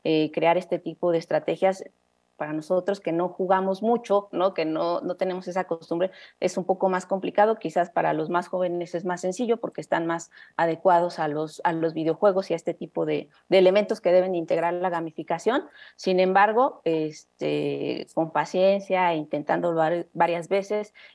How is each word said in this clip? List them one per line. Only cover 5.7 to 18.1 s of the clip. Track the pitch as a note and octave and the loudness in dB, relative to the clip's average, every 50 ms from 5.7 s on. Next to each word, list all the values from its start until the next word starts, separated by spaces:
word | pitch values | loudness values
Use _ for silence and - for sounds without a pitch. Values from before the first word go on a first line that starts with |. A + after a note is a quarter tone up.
| E3 E3 E3 - E3 E3+ F#3 F#3+ - - - - _ - | -6 -8 -6 -6 -4 -2 -2 -4 -6 -10 -20 -20 _ -4
es | - F3+ - | -4 -4 -2
un | G3 F3+ | -2 -2
poco | - F#3 F#3 G3 F#3+ | -2 0 0 0 0
más | F#3 F#3 F#3 | 0 0 -2
complicado. | - G3 F#3+ G3 F#3 - G#3 G#3 A3 A3 A3 | -4 -4 -4 -4 -2 2 4 4 4 2 0
Quizás | - D#3+ - F3+ F3 F3+ | -4 -4 -2 -2 -2 -2
para | - E3+ E3 D#3 | -2 -2 0 0
los | D3+ D3+ D#3 D#3+ | 0 -2 -2 -2
más | F3 F3 F3+ - | -2 -4 -4 -4
jóvenes | - F3+ F#3 F3+ F3 F3 E3+ E3 - | -4 -2 -2 -2 -2 -4 -6 -6 -8
es | E3+ F#3 | -6 -4
más | F3+ F3+ F3 | -4 -6 -4
sencillo | - F#3 F#3 - B3 A3+ A#3 | -4 -4 -4 -2 -2 -2 -2
porque | A#3 - - - - | -2 -4 -8 -10 -8
están | D#3 - F3+ E3 E3+ | -4 -2 -2 0 0
más | E3 E3 E3+ - - - - - - _ | -2 -4 -4 -6 -12 -20 -20 -20 -8 _
adecuados | - E3 E3+ E3 D#3+ - F#3+ F3 E3+ F3 F3 E3+ - | 0 0 0 0 2 4 4 6 4 4 0 -2 -4
a | D#3+ D3+ | -4 -4
los, | D3 D3+ D#3 D#3 - - - | -2 -4 -6 -8 -6 -4 -2
a | F3 | -2
los | E3 E3 D#3+ E3 D#3 | 0 0 -2 -2 -2
videojuegos | D#3+ D#3 D#3+ D#3+ - G#3 G#3 F#3 F#3+ F#3+ - | -2 -2 -2 0 2 4 2 4 2 0 -2
y | E3+ | -4
a | |
este | E3 - F3 E3 | -4 -4 -6 -6
tipo | - F3 D#3+ - E3+ E3 | -6 -8 -8 -4 -4 -2
de, | D3+ D3+ D3 - - _ _ _ | -2 -2 -4 -4 -8 _ _ _
de | - F3 | 2 4
elementos | F#3+ F3+ F#3 F#3+ G#3 G3+ G#3 A3 G#3 | 6 6 6 6 4 2 0 -2 -2
que | - F3+ | 2 4
deben | F3+ F#3 F3+ F#3+ F#3 | 4 4 4 2 -2
integrar | E3+ D#3+ - - E3 E3 E3+ F3 | -4 -2 -2 -2 0 0 -2 -2
la | F3 F3+ F#3 | -2 -2 -2
gamificación. | E3+ E3 E3 D#3+ - - D#3 - E3+ E3 - G#3+ B3 D4+ - - - - - - _ | -2 -4 -6 -6 -10 -10 -6 -6 -6 -2 0 0 0 0 -2 -6 -16 -20 -20 -20 _
Sin | - - F#3+ F#3 F#3 | -6 -2 2 4 4
embargo, | F#3 F#3 F#3+ G3 G3+ G#3+ G#3+ A#3 C4 D4 - - - | 4 4 6 6 6 4 4 4 2 2 0 -2 -2
este, | E3 E3 D#3+ D#3 D3+ D#3 - - _ _ - D#3+ D3+ D3 D3 D3 C#3+ C#3+ C#3+ C#3+ C#3 A#2+ - - - | -2 0 0 -2 -4 -8 -12 -20 _ _ -6 -4 -2 -2 -2 -2 -2 -4 -4 -4 -6 -6 -6 -8 -6